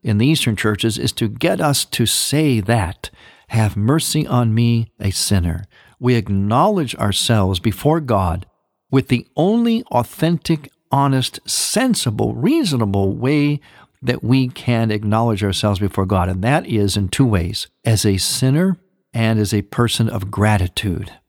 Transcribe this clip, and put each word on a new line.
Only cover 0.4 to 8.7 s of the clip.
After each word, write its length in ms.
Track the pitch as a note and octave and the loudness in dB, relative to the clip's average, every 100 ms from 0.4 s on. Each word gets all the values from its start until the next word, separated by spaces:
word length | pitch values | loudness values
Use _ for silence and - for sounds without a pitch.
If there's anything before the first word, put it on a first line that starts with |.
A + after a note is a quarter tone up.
| - G2+ | 0 0
churches 420 | G#2+ G#2 A2+ G#2+ | 0 0 -2 -2
is 140 | - | -4
to 160 | - A2+ | -4 -4
get 340 | A2+ E3 F#3+ | -2 -2 0
us 240 | D#3 C#3 - | 0 0 -2
to 220 | - A2+ | -2 -2
say 540 | - - D3 D#3 A#2 | -2 -2 0 2 0
that, 500 | F#2+ A#2 F2+ - - - - - - | 0 0 -2 -6 -14 -18 -20 -20 -4
"Have 280 | A2+ G#2+ G2+ | 0 0 0
mercy 480 | G#2 D#3 - D#3+ D3 | 0 0 0 -2 0
on 300 | B2 A#2 A2 | 0 2 2
me, 360 | A#2 A#2 A2+ - | 2 2 -2 -4
a 120 | G2 | -4
sinner." 540 | - - G2+ E2+ D#2+ F#2+ _ _ - | -2 0 0 0 -4 -8 _ _ -4
We 160 | B2 A#2+ | 0 0
acknowledge 800 | G#2 G2 G2+ A#2+ F#3+ G3+ C3 - | 0 -2 0 2 2 2 -2 -2
ourselves 640 | G#2+ F#2+ - A2 F#2+ F#2 | -2 0 0 2 2 0
before 400 | A#2 G#2+ D3 E3 | -2 -2 0 0
God 480 | C3+ G#2 F2+ F2 - _ _ | 0 0 0 -4 -8 _ _